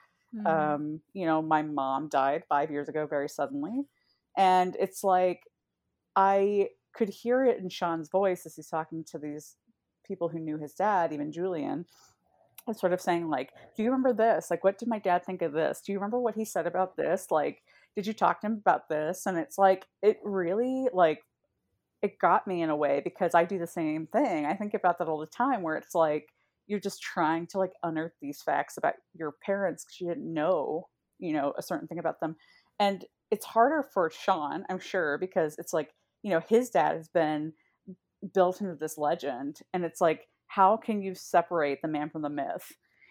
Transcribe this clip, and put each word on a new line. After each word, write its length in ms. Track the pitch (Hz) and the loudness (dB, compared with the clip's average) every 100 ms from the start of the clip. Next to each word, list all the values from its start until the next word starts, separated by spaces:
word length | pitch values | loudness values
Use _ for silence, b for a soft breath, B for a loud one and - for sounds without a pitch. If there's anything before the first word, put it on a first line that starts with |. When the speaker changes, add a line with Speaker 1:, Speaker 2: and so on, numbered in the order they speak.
| b b b | b b b
Speaker 1:
Mm. 400 | 226 202 160 151 | -4 0 2 2
Speaker 2:
Um, 280 | 147 151 156 _ | 0 -4 -8 _
you 120 | 196 165 | -4 0
know, 160 | 160 | 0
my 200 | 160 156 | 2 2
mom 460 | 156 143 135 135 151 | 2 -2 0 -2 0
died 360 | 143 135 156 - | 2 2 0 0
five 220 | 143 156 | 0 0
years 180 | 147 143 | -2 -4
ago 180 | 151 151 | -4 -2
very 220 | 147 143 | -2 -2
suddenly. 540 | - 139 143 151 254 285 _ _ _ _ - | -4 -4 -4 -6 -6 -8 _ _ _ _ 2
And 400 | 190 185 185 - | 4 6 2 0
it's 240 | 190 - | -4 0
like, 400 | 196 185 185 180 _ _ _ _ _ _ _ 196 | 2 4 4 0 _ _ _ _ _ _ _ 4
I 540 | 196 196 202 208 196 - _ | 6 6 4 2 0 -4 _
could 140 | - 208 | -2 -2
hear 340 | - 233 247 | -2 0 2
it 140 | 262 - | 4 2
in 100 | 185 | -2
Sean's 380 | - 175 165 151 | -4 -2 -2 -2
voice 360 | 190 196 180 165 | 2 2 0 -6
as 100 | - | -16
he's 120 | 151 | -6
talking 360 | 160 160 160 | -6 -4 -8
to 140 | 156 156 | -10 -10
these 380 | 147 147 - - _ _ _ _ - | -10 -10 -14 -20 _ _ _ _ -10
people 220 | 190 170 | -4 -4
who 100 | 165 | -4
knew 180 | 156 156 | -6 -6
his 160 | 147 | -6
dad, 380 | - 202 196 165 | -2 2 2 2
even 200 | 147 151 | -2 -6
Julian, 540 | 160 185 170 139 139 170 b b _ _ _ _ - - | -4 -4 -2 -4 -6 -8 b b _ _ _ _ -12 -10
and 100 | 214 | -2
sort 160 | 185 | 0
of 80 | 180 | 0
saying, 280 | - 170 165 | 0 -2 0
like, 240 | 135 131 B B - | -2 -4 B B -2
"Do 60 | |
you 80 | 220 | 0
remember 220 | 262 262 | 2 2
this? 380 | 214 226 170 - | 4 4 2 0
Like, 140 | 170 | 0
what 140 | 190 196 | 2 0
did 100 | 233 | -2
my 100 | 214 | -2
dad 260 | 190 175 | 2 2
think 180 | 185 185 | 0 -4
of 100 | 165 | -2
this? 280 | 151 151 - | 0 0 -2
Do 100 | - | -4
you 60 | 196 | -4
remember 220 | 202 240 | -2 -2
what 140 | 240 214 | -2 -2
he 80 | |
said 220 | 220 185 165 | -4 -4 -2
about 300 | 175 185 - | -2 -2 -2
this? 340 | 147 190 - | -2 -2 0
Like, 320 | 156 147 - b b b - | 0 0 -4 b b b -6
did 100 | 202 | -6
you 60 | |
talk 260 | 214 175 - | 0 0 2
to 60 | 214 | -4
him 60 | |
about 340 | 220 196 160 - | 0 2 2 0
this?" 380 | 151 156 185 202 | -2 -2 -4 -2
And 120 | 170 | -2
it's 200 | - - | -2 4
like, 280 | 196 190 - _ | 6 4 -2 _
it 160 | 208 220 | 2 2
really, 640 | 214 190 170 202 254 262 262 | 0 -2 0 0 0 0 0
like, 300 | 185 165 147 _ _ _ _ _ _ _ _ | 4 4 4 _ _ _ _ _ _ _ _
it 160 | 202 - | -6 2
got 280 | 175 190 - | 4 4 2
me 160 | 175 | -2
in 80 | 160 | -2
a 60 | 147 | 0
way 240 | 143 143 | 0 0
because 320 | 175 - 175 | -2 -2 2
I 100 | 170 | 4
do 140 | 170 190 | 4 0
the 80 | 170 | -6
same 400 | - 156 156 160 | -4 -2 -4 -2
thing. 380 | - 277 160 147 | 0 0 0 -2
I 80 | 202 | -4
think 180 | 208 | -4
about 240 | 202 180 170 | 0 0 0
that 100 | 160 | -2
all 100 | 156 | -4
the 80 | 156 | -6
time 360 | - 262 233 | -2 0 0
where 140 | 165 151 | -2 -4
it's 180 | - | -2
like, 340 | 175 156 151 151 _ _ _ - | 2 2 0 -6 _ _ _ -8
you're 140 | 202 | -6
just 220 | 196 - | -6 -8
trying 440 | - - 156 165 170 | -6 -2 0 0 -2
to, 100 | 196 | -4
like, 140 | 185 - | -4 -4
unearth 320 | 170 160 165 - | -6 -4 -6 -8
these 220 | 143 147 | -12 -8
facts 340 | - 143 143 - | -2 -2 -2 -2
about 160 | 143 - _ | -2 -2 _
your 180 | 165 156 | -10 -10
parents 520 | - - 196 190 160 | -6 -4 -2 -2 -4
'cause 160 | - - | -12 -10
you 80 | 175 | -6
didn't 240 | 160 165 | -6 -4
know, 560 | 160 160 175 135 160 - _ _ - | 0 0 0 -2 -6 -8 _ _ -10
you 140 | 180 | -4
know, 200 | 151 143 - | -2 -2 -4
a 40 | |
certain 260 | - 165 160 | -6 -6 -6
thing 100 | 165 | -6
about 220 | 165 - | -4 -4
them. 160 | 160 160 b b b - | -6 -6 b b b -2
And 260 | 202 190 - _ - | 0 0 -8 _ -6
it's 160 | 208 - | -4 0
harder 360 | 226 247 311 | 2 4 2
for 280 | 269 196 160 | -2 0 0
Sean, 540 | - - 180 147 156 - | 0 -2 0 -2 -6 -6
I'm 80 | 185 | -8
sure, 380 | - 190 151 151 | -4 -2 0 -2
because 380 | 185 185 156 - | -2 0 0 -2
it's 140 | - | -4
like, 200 | 165 147 _ _ _ | -4 -4 _ _ _
you 80 | 208 | -2
know, 100 | 165 | -2
his 300 | - 226 247 | 4 2 4
dad 260 | 175 151 160 | 2 2 0
has 120 | 160 | -2
been 460 | 175 156 151 156 - _ _ - 180 _ _ 196 | 0 2 0 -4 -8 _ _ -20 -20 _ _ -2
built 260 | 190 180 180 | 2 2 2
into 140 | 202 147 | -6 -6
this 220 | 156 - | -8 -2
legend. 600 | 151 170 143 123 139 151 - | -2 0 -4 -6 -8 -10 -6
And 120 | 180 | -4
it's 160 | 170 - | -4 2
like, 280 | 170 160 - _ - | 2 2 -6 _ -4
how 280 | - 190 220 | 4 6 4
can 260 | - 208 | 0 -4
you 120 | 190 | -4
separate 680 | 180 - 175 170 175 143 139 | -8 0 2 2 0 0 0
the 60 | 160 | -4
man 220 | 156 151 | -4 -6
from 120 | 160 | -6
the 60 | 147 | -6
myth? 420 | 143 135 85 - - b b b | -4 -4 -6 -12 -20 b b b